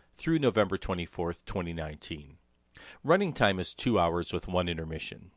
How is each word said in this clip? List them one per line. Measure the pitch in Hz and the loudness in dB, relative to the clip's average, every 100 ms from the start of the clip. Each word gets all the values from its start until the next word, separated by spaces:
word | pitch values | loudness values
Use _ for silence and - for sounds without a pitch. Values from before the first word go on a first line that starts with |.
| _ | _
through | - - 160 | -8 0 2
November | 131 107 98 95 | 4 4 2 2
twenty-fourth, | - 90 85 - 85 85 - | -2 -4 -4 -4 -4 -4 -6
twenty | 101 85 | -6 -4
nineteen. | 82 78 76 - 78 73 - _ _ _ - - - | -4 -6 -8 -10 -12 -12 -20 _ _ _ -20 -20 -12
Running | 135 185 202 | 2 2 2
time | - 107 92 | 4 4 4
is | 87 | -2
two | - - 107 | -2 2 4
hours | 85 85 85 | 4 2 -2
with | 87 - | -4 -2
one | 90 87 | 0 0
intermission. | 82 80 80 - - 95 | -2 -6 -8 -8 -12 -20